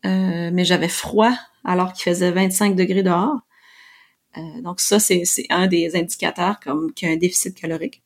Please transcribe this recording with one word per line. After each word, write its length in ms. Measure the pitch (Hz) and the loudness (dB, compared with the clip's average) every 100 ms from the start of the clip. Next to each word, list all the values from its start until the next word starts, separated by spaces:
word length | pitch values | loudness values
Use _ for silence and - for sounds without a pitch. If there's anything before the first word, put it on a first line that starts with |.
| 190 | 0
euh, 460 | 190 185 170 170 | 0 0 -2 -2
mais 120 | 180 180 | 0 2
j'avais 240 | 175 165 | 2 0
froid 420 | - - 208 220 247 - _ | -4 -2 4 4 4 -4 _
alors 300 | - 185 185 | -2 0 0
qu'il 100 | 185 | -2
faisait 280 | - 175 180 | -2 0 2
vingt-cinq 440 | 175 190 190 208 185 | 2 0 2 0 2
degrés 280 | 185 190 | 2 2
dehors. 360 | 185 170 214 294 _ _ _ - - - _ _ _ - | 2 2 0 -2 _ _ _ -20 -20 -20 _ _ _ -14
Euh, 260 | 160 - | -14 -12
donc 160 | 175 180 | -10 -4
ça, 200 | - 208 | 2 2
c'est, 260 | 214 180 175 | 4 2 2
c'est 200 | - - | -2 -2
un 160 | 175 185 | 0 2
des 280 | 170 165 175 | 2 0 -2
indicateurs 640 | 170 - 170 - 180 214 | -4 -4 -4 -2 -2 -2
comme 320 | - 285 320 | -4 -4 -4
qu'il 160 | - 175 | -4 -4
y 40 | |
a 20 | |
un 40 | 160 | 0
déficit 380 | 180 180 - 185 | 0 0 -4 -8
calorique. 460 | 165 165 170 - | -8 -6 -8 -12